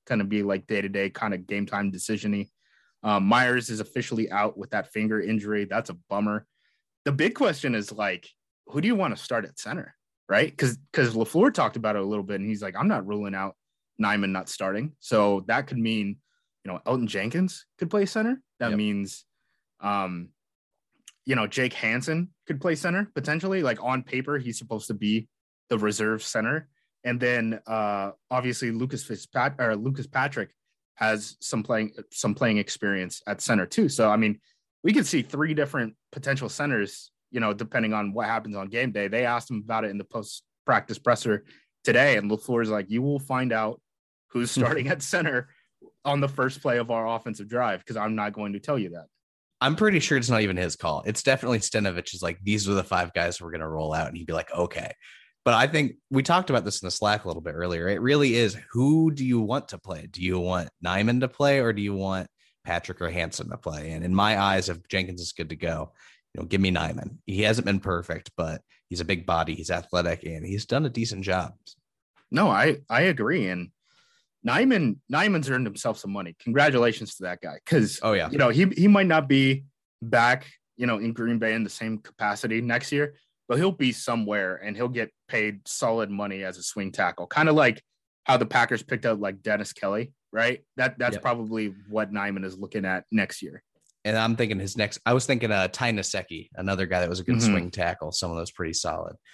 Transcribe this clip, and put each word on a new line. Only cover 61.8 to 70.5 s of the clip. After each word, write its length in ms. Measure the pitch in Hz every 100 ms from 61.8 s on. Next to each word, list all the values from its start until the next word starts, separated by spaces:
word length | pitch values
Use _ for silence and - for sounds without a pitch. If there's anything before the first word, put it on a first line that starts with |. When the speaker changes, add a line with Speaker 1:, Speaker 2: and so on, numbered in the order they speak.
Speaker 2:
you 100 | 101 98
want 320 | 95 95 90 _ _ _
Patrick 360 | - 85 - 90
or 100 | 87
Hansen 380 | 87 82 - 85
to 60 | 82
play? 340 | - 76 78
And 120 | 80
in 100 | 87
my 260 | 95 104 104
eyes, 300 | 101 95 92
if 180 | 82 -
Jenkins 340 | 98 92 87
is 120 | 85
good 160 | - 80
to 60 | 80
go, 380 | 85 80 76 _ - _ _
you 80 | -
know, 60 | 82
give 120 | 98
me 100 | 95
Nijman. 480 | 85 80 - - - -
He 160 | 98
hasn't 220 | 107 110 107
been 140 | 98
perfect, 520 | 95 85 85 82 - -
but 280 | 82 78 _ _ -
he's 120 | 85
a 40 | 85
big 220 | 95 82
body. 260 | 82 82
He's 160 | 78 80
athletic, 540 | 87 - 90 85 82
and 200 | 82 80
he's 220 | 78